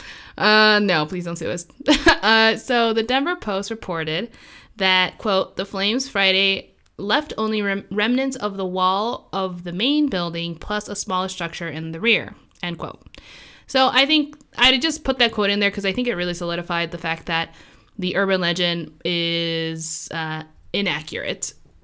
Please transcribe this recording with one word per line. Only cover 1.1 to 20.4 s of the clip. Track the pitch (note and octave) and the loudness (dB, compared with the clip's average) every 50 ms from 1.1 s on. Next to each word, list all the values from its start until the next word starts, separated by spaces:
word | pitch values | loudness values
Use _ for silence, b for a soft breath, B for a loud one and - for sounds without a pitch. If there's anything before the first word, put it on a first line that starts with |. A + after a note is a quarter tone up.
| F#3 F3 F3 | -2 -6 -6
don't | E3+ E3+ | -6 -6
sue | E3 - - | -6 -4 -4
us. | - F3+ - - - - - | -4 -6 -8 -10 -14 -2 2
<laughs> | - D4 - - E4+ D4+ - | 2 2 4 4 4 4 4
Uh, | - G#3 A3+ A3 A3 A3 A3 | 4 4 6 6 6 4 4
so | A3 - - B3 A#3+ A#3 A3+ A3 | 2 0 0 2 2 4 2 2
the | A3+ | 0
Denver | A3 A3+ B3+ C4+ C#4 E4+ F4+ | 0 2 0 0 0 0 -4
Post | F4 - A3 G3 F#3+ G3+ - | -4 -4 -4 -4 -4 -4 -6
reported | A3+ A3 - - F3 E3 D#3+ D#3 D#3 E3+ A3+ A#3+ B B B B B B B B _ | -8 -8 -8 -6 -6 -4 -4 -4 -4 -4 -6 -6 B B B B B B B B _
that, | - F#3+ F#3+ F#3 F#3 F#3 - - | -2 2 2 4 4 2 0 -2
quote, | - - A3 G3 F#3+ G3 - - | -4 -2 0 0 0 0 -2 -4
"The | - G3 | -6 -6
flames | G#3 - F#3+ G3 G3+ A3 C4 C4 | -6 -4 -2 0 0 0 -2 -2
Friday | - - G3+ G3 F#3+ F#3+ F#3+ G3 G3 G3 F#3+ - - _ _ _ _ _ | -4 -2 0 2 2 4 4 2 2 0 -2 -6 -12 _ _ _ _ _
left | - G3+ G3+ G3+ F#3+ G3 - - | -8 -2 0 0 0 -2 -2 -4
only | - A3 A3 A3 G#3+ G3+ | -2 -2 0 0 0 0
rem-, | G3+ G3 G3 - - | -2 -2 -4 -6 -6
remnants | G3 G#3 G#3 A#3 B3 B3+ C4+ C4+ C4+ | -2 -2 0 2 2 0 0 -2 -4
of | - G#3 G#3 G3 | -4 -4 -4 -4
the | G3 F#3+ | -4 -4
wall | F#3 F3+ F#3 F#3 F#3 F#3+ G3 G#3+ A#3 A#3+ - - _ - | -4 0 0 2 2 2 2 0 -2 -4 -6 -8 _ -4
of | F#3+ F#3+ F#3+ F3+ F3 F3 | -4 -4 -4 -6 -8 -8
the | F3+ | -8
main | E3+ F3+ A3 C4+ D4 D4+ D4+ | -4 -2 0 2 2 2 2
building | C4+ G3+ F3+ F3 E3+ E3 E3+ E3+ E3+ E3+ | 2 0 -2 -2 -4 -4 -6 -6 -6 -8
plus | - - - G#3 G#3 G#3 | -8 -8 -6 -4 -4 -4
a | - G3+ | -4 -6
smaller | - - - F#3+ F#3 F#3 F#3 | -6 -4 -2 -2 -2 -2 -4
structure | - - F3+ E3 - - F3 | -4 -6 -8 -8 -8 -8 -8
in | E3 C3 D#3 D#3+ D#3+ E3 | -8 -8 -8 -8 -8 -6
the | E3 | -2
rear," | G3 A#3 A3 E3 A2 G#3 - - - _ _ - | 0 0 2 0 -2 -6 -12 -18 -20 _ _ -10
end | - F3 E3+ | -10 -8 -8
quote. | E3+ - - - - - - B B B B B B B B B B B | -8 -10 -12 -12 -14 -20 -20 B B B B B B B B B B B
So | - - C4+ C4+ B3+ | -2 2 2 4 4
I | - C4 C#4 | 4 4 4
think | C#4 D#4 D4+ C#4+ D4 - - - _ - | 6 4 4 2 2 -4 -16 -20 _ 0
I | - B3 C4 C4+ | 4 4 6 6
just | B3+ C#4 E4 D#4 - - | 4 2 0 -2 -2 -2
put | C4 C4 | -2 0
that | C4 A#3+ A#3 | 2 2 2
quote | A3+ A3 G#3 G3 | 2 0 0 0
in | G3+ G3+ | 2 2
there | G3+ G3+ | 0 0
'cause | G3 G3+ G3 | 0 -2 -2
I | G3 F#3 | -2 -2
think | B3 B3+ | -2 -2
it | B3 G3+ | -2 -2
really | F3 F3+ F3+ F3 | -2 -2 -2 -4
solidified | - F3+ E3+ E3+ E3+ E3+ E3+ F3 E3+ E3+ E3 | -4 -4 -4 -4 -4 -4 -4 -2 -2 -2 -4
the | F3 D#3+ | -6 -6
fact | - E3 E3 D#3+ - | -6 -6 -6 -6 -6
that | - E3+ E3 E3 B B B B B B B B B _ | -4 -4 -2 -4 B B B B B B B B B _
the | - F3+ F3+ - | -6 -4 -2 0
urban | F#3+ G3+ F#3+ F#3+ F#3 | 2 2 2 2 2
legend | F3+ E3+ E3+ F#3 F3+ F3 E3+ E3+ E3 - - - - | 2 0 0 2 0 0 0 -2 -6 -8 -10 -8 -4
is, | F3+ F3 E3+ E3+ E3+ E3 E3+ E3+ E3 E3 E3 E3 D#3+ E3 D#3+ D#3+ - - - - - | -2 -2 0 0 0 0 0 -2 -2 -2 -2 -2 -4 -4 -6 -6 -4 -4 -4 -6 -6
uh, | - E3 D#3+ D#3+ D#3 D#3 | -6 -6 -6 -6 -6 -8